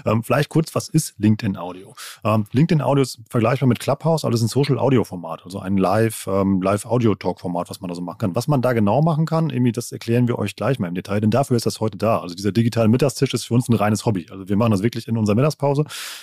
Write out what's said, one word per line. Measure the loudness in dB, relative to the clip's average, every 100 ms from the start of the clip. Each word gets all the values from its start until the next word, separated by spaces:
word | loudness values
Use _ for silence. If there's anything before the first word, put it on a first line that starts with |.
| -2
Ähm, | 0
vielleicht | 0 0 0
kurz, | 0 0 -4
was | -2
ist | -2 -2 0
LinkedIn | 2 2 0 -4
Audio? | -8 -12 -18 -18 -18 -6
Ähm, | 0 0 0
LinkedIn | 2 4 2
Audio | 2 2
ist | 0 -4 -4
vergleichbar | 0 2 2 2
mit | 2
Clubhouse, | 0 0 0 0
aber | 0
das | 0
ist | 0
ein |
Social-Audio-Format, | 0 2 2 4 2 2 -6 -10 -12
also | -10 -10
ein | -2 2
Live, | 2 4 2 -2 -2
ähm, | 0 2 2
Live-Audio-Talk-Format, | 2 0 0 0 2 0 -4 -6 -6 -6 -6
was | -10
man | -10
da | -10
so |
machen | -10 -6
kann. | -4 -2
Was | 0
man | 0
da | 2
genau | 2 2 2
machen | 2 0 0
kann, | 0 0
irgendwie, | 0 0
das | 0 -6
erklären | -8 -2 2 2
wir | 0
euch | -4 -4
gleich | -2 -2
mal | -2
im |
Detail, | -6 -4 0
denn | 2
dafür | 2 2 0
ist | -2
das | -4
heute | -4 -2
da. | 0 0
Also | -4 -6
dieser | -2
digitale | 0 0 2 4
Mittagstisch | 4 2 0 -2
ist | -2 -2
für | 0
uns | 2
ein |
reines | 2 2 0 0
Hobby. | -2 -4
Also | -10 -2
wir | 0
machen | 2
das | 2
wirklich | 0 -2 -4
in | 0
unserer | 2 2
Mittagspause. | 2 0 0 0 -2 -6 -12 -14